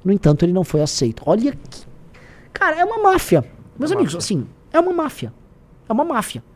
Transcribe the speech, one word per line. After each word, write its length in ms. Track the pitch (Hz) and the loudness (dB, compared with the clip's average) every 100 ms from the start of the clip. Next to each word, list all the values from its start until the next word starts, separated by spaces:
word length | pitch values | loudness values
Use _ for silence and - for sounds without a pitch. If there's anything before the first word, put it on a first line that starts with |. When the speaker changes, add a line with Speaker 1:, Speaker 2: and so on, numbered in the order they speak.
Speaker 1:
No 80 | 185 | 0
entanto, 320 | 202 160 147 | 2 4 4
ele 80 | 175 | 2
não 120 | 185 | 2
foi 180 | 165 156 | 0 0
aceito. 400 | 151 - 120 113 | 0 0 -2 0
Olha 280 | - 196 277 | 0 2 0
que... 340 | - - - - - - - - - - | -4 -12 -18 -20 -20 -20 -20 -20 -20 -16
Cara, 300 | - 370 311 | -2 0 2
é 40 | |
uma 140 | 359 453 | 0 2
máfia. 460 | 403 381 - 165 - - - - | 2 2 4 0 0 -10 -18 -6
Meus 140 | 294 | -2
Speaker 2:
É 20 | |
Speaker 1:
amigos, 200 | 392 240 | 0 0
Speaker 2:
máfia. 220 | 165 - 180 | -2 -4 -4
Speaker 1:
assim, 100 | 113 - - | -4 -12 -2
é 80 | 311 | 0
uma 120 | 349 | 2
máfia. 400 | 349 302 - 113 - - - - - - | 0 -4 -6 -12 -14 -20 -20 -20 -16 -4
É 40 | |
uma 120 | 220 | -2
máfia. 380 | 320 254 196 - - | 0 -2 -4 -8 -16